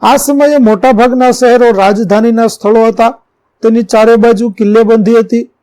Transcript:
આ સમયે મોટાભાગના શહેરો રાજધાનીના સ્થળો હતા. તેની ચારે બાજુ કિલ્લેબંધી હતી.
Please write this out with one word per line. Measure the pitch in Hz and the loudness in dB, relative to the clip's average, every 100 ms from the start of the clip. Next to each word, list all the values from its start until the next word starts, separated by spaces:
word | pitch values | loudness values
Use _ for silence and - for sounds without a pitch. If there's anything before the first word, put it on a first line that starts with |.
આ | - 277 | -2 0
સમયે | - 285 285 294 | 0 0 0 2
મોટાભાગના | 226 214 262 220 240 254 254 | 0 0 0 2 0 0 -2
શહેરો | 247 247 240 240 | 0 0 2 2
રાજધાનીના | 196 196 208 202 208 226 226 226 | 0 0 -2 -2 0 0 0 -2
સ્થળો | - 208 226 226 | -4 -2 0 0
હતા. | 226 226 247 _ _ _ _ | 0 -2 -4 _ _ _ _
તેની | 226 226 | -2 -2
ચારે | 220 220 220 233 | 0 0 2 2
બાજુ | 233 214 233 | 2 0 -4
કિલ્લેબંધી | 196 208 214 220 233 202 233 | -4 -2 0 2 0 0 0
હતી. | 190 233 240 _ | 0 -4 -6 _